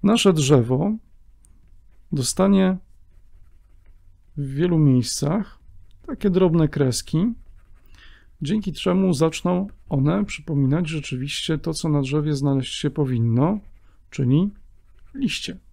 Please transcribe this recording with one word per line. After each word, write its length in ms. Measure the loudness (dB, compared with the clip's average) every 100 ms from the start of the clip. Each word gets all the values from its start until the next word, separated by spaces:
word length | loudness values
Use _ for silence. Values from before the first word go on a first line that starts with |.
Nasze 300 | 2 4 4
drzewo 640 | 2 4 4 4 0 -2 -4 -10 -20 -20 -20 -20 -20 -20 -20 -20 -20 -8
dostanie 640 | -4 -4 0 2 4 2 0 -8 -20 -20 -20 -20 -20 -20 -20 _ -20 -20 -20 -20 -20 _ -10
w 100 | -8
wielu 320 | -2 0 4
miejscach 800 | 4 4 2 -4 -2 -2 -4 -12 -20 -20 -20 -20 -14
takie 240 | -4 0
drobne 380 | 4 4 4 2
kreski, 640 | 2 0 0 -2 -2 0 -4 -14 -20 -20 -20 -20 -20 -20 -20 -20 -10
dzięki 300 | -4 -2 -4
czemu 420 | -4 0 2 2
zaczną 520 | 2 0 0 -2 -2 -4 -12 -6
one 360 | 0 0 0
przypominać 640 | -4 -8 -4 0 0 0 -2
rzeczywiście 720 | -6 -6 -8 -6 -8 -4 -4
to, 160 | -4
co 140 | -4 -2
na 140 | 0
drzewie 320 | 0 -2 -2
znaleźć 400 | 0 0 0 -2
się 160 | -4 -6
powinno, 680 | -2 -2 0 2 2 2 0 -8 -20 -20 -20 -16
czyli 400 | -4 2 2 2 -4 -20 -20 _ -20 -20
liście. 440 | -6 -4 -4 -10 -14 -18